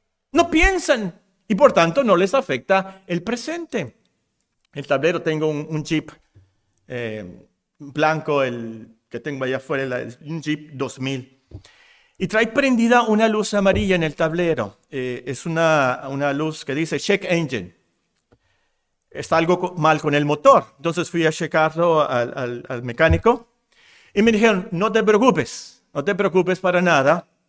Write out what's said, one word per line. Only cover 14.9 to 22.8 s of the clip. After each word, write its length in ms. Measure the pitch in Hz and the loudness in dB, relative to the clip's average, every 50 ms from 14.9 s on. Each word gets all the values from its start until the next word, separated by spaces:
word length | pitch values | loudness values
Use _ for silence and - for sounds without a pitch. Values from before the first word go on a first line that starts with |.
| - 135 127 127 123 120 - | -8 -6 -6 -6 -6 -8 -8
es 200 | - 135 - - | -10 -10 -8 -6
una, 560 | 170 165 160 165 160 156 151 139 127 127 135 143 135 | -4 -2 0 2 2 4 4 2 2 0 -2 -6 -8
una 240 | 139 139 143 143 139 | -6 -4 -2 -2 -2
luz 320 | 139 156 156 156 - - | -2 -2 -4 -6 -8 -8
que 100 | - 135 | -6 -4
dice 240 | 147 165 156 175 143 | -4 -2 -2 -4 -4
"Check 240 | - - 202 196 196 | 0 0 0 0 0
engine". 500 | 175 180 170 165 135 135 110 87 92 - _ _ _ _ _ _ _ _ _ _ _ _ _ _ _ _ _ _ _ _ _ _ _ _ _ _ _ | -2 0 0 0 -2 -4 -6 -8 -10 -14 _ _ _ _ _ _ _ _ _ _ _ _ _ _ _ _ _ _ _ _ _ _ _ _ _ _ _
Está 280 | - - 139 - 165 160 | -12 -12 -4 -2 0 0
algo 220 | 165 165 180 180 | 2 2 0 0
co-, 140 | 185 180 185 | -2 -4 -4
mal 260 | 175 151 156 156 151 | -2 0 2 2 2
con 120 | 151 156 143 | 0 0 0
el 120 | 147 147 | 0 0
motor. 480 | 143 147 151 - 269 277 202 - - _ _ | 0 -2 4 6 6 6 6 4 0 _ _
Entonces 320 | 139 170 165 180 165 - | -6 -4 -4 -4 -6 -4
fui 160 | - 170 160 | -2 0 0
a 60 | 156 | 0
checarlo 680 | 156 - 170 151 - 165 156 160 156 160 170 170 165 156 | 0 -2 -4 -2 0 0 0 0 0 0 2 2 4 2
al, 320 | 147 135 135 120 120 123 - | 2 2 0 -2 -2 -2 -4
al, 300 | 143 131 120 123 120 - - | -6 -8 -6 -8 -10 -10 -10
al 160 | 135 120 | -10 -8